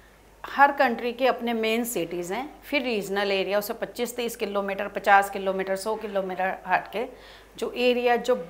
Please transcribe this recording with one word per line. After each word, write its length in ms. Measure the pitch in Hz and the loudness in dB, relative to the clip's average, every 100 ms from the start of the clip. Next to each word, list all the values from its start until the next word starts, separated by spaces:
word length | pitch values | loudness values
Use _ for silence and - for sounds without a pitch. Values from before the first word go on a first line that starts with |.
| - - - _ - | -20 -20 -20 _ -4
हर 260 | - 285 | 6 6
कंट्री 400 | 285 262 233 240 | 6 2 2 -4
के 140 | 240 254 | 0 2
अपने 260 | 247 240 | 2 0
मेन 320 | 233 220 226 | 0 0 0
सिटीज़ 500 | 233 185 165 175 175 | -2 -2 -4 -4 -6
हैं, 280 | 214 294 - | -6 -8 -12
फिर 200 | - 285 | -4 -2
रीजनल 500 | 247 214 170 202 208 | 0 -2 -2 -2 0
एरिया, 260 | 196 185 208 | 0 2 0
उसे 140 | 208 | -2
पच्चीस 440 | 220 208 - 233 247 | -6 -8 -6 -6 -4
तीस 200 | 233 - | -6 -4
किलोमीटर, 520 | 202 202 196 196 202 | -4 -2 -4 -4 -6
पचास 420 | 202 208 196 196 | -2 6 6 6
किलोमीटर, 460 | 196 190 190 190 190 | -2 -2 -2 -2 -4
सौ 180 | 220 | -4
किलोमीटर 640 | 220 214 196 185 185 185 165 185 | -6 -4 -4 -4 -2 -2 -2 0
हट 260 | 180 - | 0 0
के 140 | 196 247 - - - - - | -6 -6 -10 -20 -20 -16 -8
जो 120 | 226 | -6
एरिया, 460 | 240 247 247 247 240 | 0 2 4 4 2
जो 320 | 240 226 170 | 2 -2 0